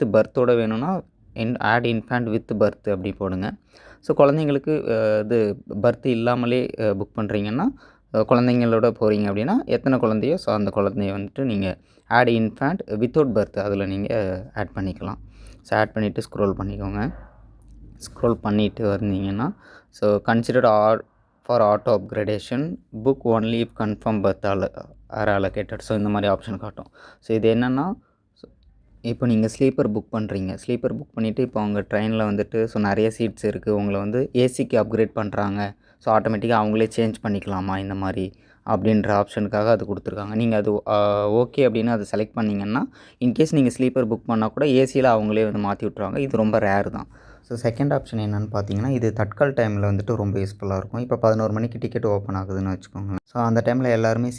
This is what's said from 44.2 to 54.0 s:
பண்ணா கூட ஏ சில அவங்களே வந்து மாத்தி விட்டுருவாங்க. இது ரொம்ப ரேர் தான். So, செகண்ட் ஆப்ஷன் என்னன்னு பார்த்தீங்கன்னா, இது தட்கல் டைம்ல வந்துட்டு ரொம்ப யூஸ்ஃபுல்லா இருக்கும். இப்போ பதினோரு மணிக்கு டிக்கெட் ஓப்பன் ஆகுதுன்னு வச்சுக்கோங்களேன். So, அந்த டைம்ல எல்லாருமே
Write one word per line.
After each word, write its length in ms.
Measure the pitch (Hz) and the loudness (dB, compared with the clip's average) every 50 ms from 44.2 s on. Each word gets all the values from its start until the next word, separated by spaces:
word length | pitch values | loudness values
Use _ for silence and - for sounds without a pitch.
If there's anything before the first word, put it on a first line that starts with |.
| - | -4
பண்ணா 220 | - 117 110 110 107 | -2 0 0 0 0
கூட 200 | - 143 147 147 | 0 0 2 4
ஏ 180 | 127 131 135 | 4 4 4
சில 300 | 127 - 135 127 127 117 | 4 2 2 4 4 4
அவங்களே 360 | 110 107 107 107 110 110 107 | 4 2 2 2 2 2 0
வந்து 80 | 101 104 | 0 -2
மாத்தி 320 | 101 101 101 - 113 101 | -2 -2 -2 -2 -4 -6
விட்டுருவாங்க. 260 | - - 101 95 - 143 | -6 -6 -6 -4 -2 -4
இது 200 | 139 135 - 107 | -2 0 0 2
ரொம்ப 220 | 110 110 110 110 | 2 2 2 2
ரேர் 300 | 104 98 98 101 101 98 | 2 2 2 0 0 -2
தான். 180 | - 104 - - - - - - - - | -6 -10 -10 -12 -16 -20 -20 -20 -20 -20
So, 300 | _ - 123 117 - 120 | _ -10 -6 -4 -2 -2
செகண்ட் 200 | 117 - 143 143 | 0 0 0 0
ஆப்ஷன் 280 | 151 131 - - 120 110 | 0 -2 -4 -4 -6 -4
என்னன்னு 280 | 107 104 104 104 107 107 | -4 -2 -2 -4 -4 -4
பார்த்தீங்கன்னா, 360 | 104 101 101 101 98 101 113 135 | -4 -4 -4 -2 -2 -2 -2 0
இது 260 | 135 123 117 110 104 | 0 0 0 0 0
தட்கல் 380 | 110 104 101 - - 147 139 127 | 0 -2 -2 -2 0 0 0 2
டைம்ல 320 | 123 117 107 104 101 104 | 0 0 0 0 0 0
வந்துட்டு 300 | 101 101 98 101 - 117 | 0 0 0 -2 -2 -2
ரொம்ப 240 | 107 101 101 98 101 | -2 -2 -2 -2 -2
யூஸ்ஃபுல்லா 380 | 98 98 101 - 101 98 95 95 | -4 -4 -6 -6 -6 -4 -4 -4
இருக்கும். 240 | 95 104 - 117 | -4 -6 -6 -6
இப்போ 140 | 123 123 123 | -4 -4 -2
பதினோரு 380 | 113 - 110 110 110 110 104 107 | 2 2 2 4 2 0 -2 -2
மணிக்கு 240 | 107 117 117 117 120 | -2 -4 -4 -6 -6
டிக்கெட் 280 | 117 107 - 117 113 | -8 -6 -4 -2 -2
ஓப்பன் 300 | 107 101 101 101 101 98 | 0 0 -2 -2 -4 -6
ஆகுதுன்னு 440 | 95 95 95 95 95 95 95 95 90 | -6 -4 -4 -4 -4 -2 -2 -4 -6
வச்சுக்கோங்களேன். 360 | - - - 98 101 98 95 92 - | -8 -12 -12 -10 -8 -8 -8 -8 -10
So, 200 | _ - 123 117 | _ -4 -2 0
அந்த 180 | 113 113 117 - | 2 2 2 2
டைம்ல 180 | 120 120 131 131 | 2 0 0 2
எல்லாருமே 480 | 123 117 110 | 2 2 2